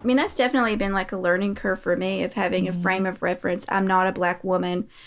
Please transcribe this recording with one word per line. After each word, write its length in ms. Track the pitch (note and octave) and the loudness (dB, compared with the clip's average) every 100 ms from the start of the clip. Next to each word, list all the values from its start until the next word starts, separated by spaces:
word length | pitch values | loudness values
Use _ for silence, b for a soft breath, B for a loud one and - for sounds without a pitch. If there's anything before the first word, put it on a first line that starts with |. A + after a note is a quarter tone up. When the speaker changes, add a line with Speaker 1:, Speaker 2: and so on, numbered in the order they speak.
Speaker 1:
I 40 | A#3 | 0
mean, 100 | C4 | 2
that's 180 | F4 | 2
definitely 400 | - B3 C4 A#3 | 2 2 2 0
been, 180 | G#3+ G3 | 0 0
like, 180 | G3 F#3+ | -2 -2
a 60 | F#3+ | -2
learning 360 | F3+ F3+ G3+ | 2 2 0
curve 240 | G3 G3 F#3+ | -2 -2 -2
for 160 | - F3 | 0 0
me 260 | F#3 F#3+ | 0 -2
of 80 | F#3 | -2
having 320 | G#3 F#3 F#3 | -2 0 0
Speaker 2:
Mm-hmm. 140 | F#3 F3 | 0 -2
Speaker 1:
a 40 | |
frame 240 | F3+ F#3+ F#3+ | -2 0 -2
of 160 | F3+ | -2
reference. 420 | F3 F3+ F#3 F3 - | -2 -2 -2 -4 -2
I'm 180 | G3 F#3+ | 0 2
not 200 | F#3 F#3 | 2 2
a 40 | |
Black 300 | F#3+ F3 F3+ | 2 0 0
woman. 460 | F#3+ F#3 F3+ F3+ G#3 B | 0 0 0 -4 -6 B